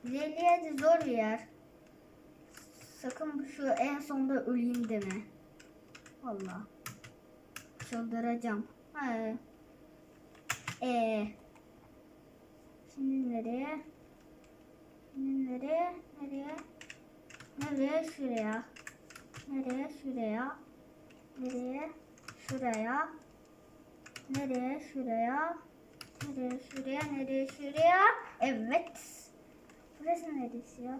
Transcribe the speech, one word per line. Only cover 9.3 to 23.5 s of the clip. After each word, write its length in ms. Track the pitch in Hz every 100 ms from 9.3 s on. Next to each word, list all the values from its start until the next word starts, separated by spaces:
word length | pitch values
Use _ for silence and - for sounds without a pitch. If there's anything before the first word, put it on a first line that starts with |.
| 226 - - - - - - - - - - - - - -
Ee. 440 | 247 240 226 214 214 - - - - - - - - - - - - - - - - -
Şimdi 340 | 269 269 247
nereye? 520 | 233 226 240 294 311 - - - - - - - - - - - - -
Şimdi 380 | 277 269 269 254
nereye? 420 | 247 269 320 349 349 - 285
Nereye? 340 | 277 277 285 320 - - - - - - - - - -
Nereye? 400 | 285 277 277 311
Şuraya. 600 | 320 - 262 226 214 185 - - - - - - - - -
Nereye? 440 | 269 254 254 302 -
Şuraya. 600 | 277 247 220 214 269 302 - - - - - - - -
Nereye? 500 | 254 247 254 269 320 - - - - -
Şuraya. 720 | - 262 254 220 220 269 330 - - - -